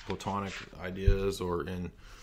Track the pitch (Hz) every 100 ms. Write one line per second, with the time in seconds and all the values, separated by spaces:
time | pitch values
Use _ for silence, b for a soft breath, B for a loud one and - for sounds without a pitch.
0 | - 95 - 98 98 - - - 92 92
1 | 95 98 98 92 92 87 85 90 87 -
2 | B B